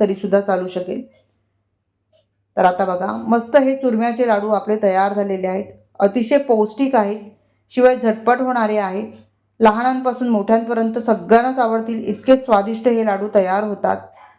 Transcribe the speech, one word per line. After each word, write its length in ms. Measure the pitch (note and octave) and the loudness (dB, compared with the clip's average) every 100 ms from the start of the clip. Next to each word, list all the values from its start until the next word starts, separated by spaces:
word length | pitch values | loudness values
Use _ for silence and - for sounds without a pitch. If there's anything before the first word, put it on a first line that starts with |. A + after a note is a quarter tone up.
तरीसुद्धा 400 | G3+ G3 G3 G3 | -2 -2 0 0
चालू 260 | G3+ F#3 F#3 | 0 -2 -4
शकेल. 360 | F3+ F#3 A3 - _ _ _ _ _ _ _ _ _ _ _ _ _ _ F#3+ | -8 -8 -10 -12 _ _ _ _ _ _ _ _ _ _ _ _ _ _ 0
तर 80 | |
आता 200 | F#3 F3+ F#3 | 0 2 -2
बघा 260 | F3+ G3 A3+ | -4 -4 -6
मस्त 380 | A3 A#3 A#3 D4 | -2 -2 2 2
हे 200 | C4 C4+ | 2 0
चुरम्याचे 500 | C4 A3 A#3+ A#3 A#3+ | 0 0 -2 0 0
लाडू 220 | G3+ G#3+ | 0 0
आपले 260 | G3+ G3+ G#3+ | -2 0 0
तयार 320 | G3+ F#3 G3 | 2 2 0
झालेले 320 | G3+ G3+ F#3+ F#3 | -2 -4 -4 -4
आहेत. 180 | F#3+ G3 - _ - | -6 -8 -16 _ 0
अतिशय 380 | G3+ B3 A3 C#4+ | 0 2 2 0
पौष्टिक 540 | C#4 A3 G#3+ - C4+ B3+ | 2 2 0 -2 0 2
आहेत, 240 | G3+ G#3+ G#3 - _ _ _ | 0 -4 -12 -20 _ _ _
शिवाय 240 | B3 B3+ B3+ | 2 4 4
झटपट 440 | A3+ A3 A#3+ B3 | 0 0 0 0
होणारे 360 | B3+ A#3+ G#3+ G#3+ | 0 -2 0 -2
आहेत. 340 | F#3+ F#3+ A3+ - _ _ _ - | -4 -6 -10 -16 _ _ _ 2
लहानांपासून 680 | A3 G#3+ B3+ B3+ B3+ A#3+ B3 | 2 4 0 -2 -2 -2 -2
मोठ्यांपर्यंत 680 | G#3+ G#3 A3+ A#3 A3+ A3+ A3+ | 0 2 0 0 -2 -2 -2
सगळ्यांनाच 600 | A3+ G3+ F3 A3+ B3+ C4 | -2 -2 4 4 4 0
आवडतील 460 | A3+ A3+ A3+ A3+ | 0 -2 -4 -6
इतके 320 | - G3+ - C4 | -6 -2 2 2
स्वादिष्ट 520 | - G3+ G3+ A3 B3 | 4 0 0 -2 0
हे 160 | A3+ A3 | 2 0
लाडू 220 | G3 G#3 | -2 0
तयार 300 | G3+ F#3 G3 | 0 2 0
होतात 320 | G#3+ G3+ F#3+ G3 - - - | -2 -2 -2 -2 -8 -20 -20